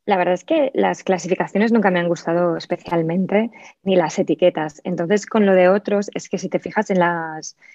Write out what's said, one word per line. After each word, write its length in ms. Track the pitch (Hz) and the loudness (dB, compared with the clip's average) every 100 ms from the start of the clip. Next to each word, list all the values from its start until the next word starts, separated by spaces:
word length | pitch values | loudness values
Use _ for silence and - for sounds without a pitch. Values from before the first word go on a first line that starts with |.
| - | -2
La 100 | 190 | 0
verdad 180 | 175 | 2
es 100 | 180 | 0
que 260 | - 320 - | 0 0 0
las 300 | - 190 175 | 0 0 0
clasificaciones 680 | - 185 175 185 180 196 226 | -2 -2 -2 -4 -2 0 2
nunca 200 | 233 196 | 2 2
me 100 | 180 | 2
han 80 | 175 | 0
gustado 480 | 170 - 170 175 160 | -2 -2 0 0 -2
especialmente, 960 | - 175 - 170 160 180 185 202 226 - - _ | -6 -8 -4 -2 0 -2 0 0 -2 -6 -20 _
ni 140 | 190 185 | 0 2
las 220 | 160 - | 2 0
etiquetas. 640 | - 156 180 175 156 - | -2 2 2 2 -4 -8
Entonces, 440 | 190 170 170 208 - | -6 -4 0 -2 0
con 180 | 226 196 | 2 4
lo 80 | |
de 140 | 185 180 | 6 4
otros, 420 | 202 202 202 202 | 2 0 -2 -2
es 140 | - - | -8 -8
que 80 | 190 | -8
si 100 | 185 | -4
te 100 | 175 | -4
fijas 320 | - 208 208 | -4 -4 0
en 100 | 185 | 2
las, 560 | 170 170 160 160 - - _ | 2 0 -6 -10 -14 -18 _